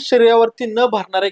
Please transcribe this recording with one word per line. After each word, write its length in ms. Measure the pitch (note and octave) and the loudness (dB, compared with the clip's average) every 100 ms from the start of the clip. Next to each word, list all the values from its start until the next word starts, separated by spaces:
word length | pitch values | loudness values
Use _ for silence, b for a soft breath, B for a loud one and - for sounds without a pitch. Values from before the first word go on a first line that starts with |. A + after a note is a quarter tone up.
शरीरावरती 680 | - B3 A#3 A#3 A3+ - A#3+ | -2 2 4 4 2 -2 -6
न 140 | G#3+ B3 | -2 -2
भरणारे 380 | G#3+ F#3 F#3+ G3 | -2 -4 -4 -4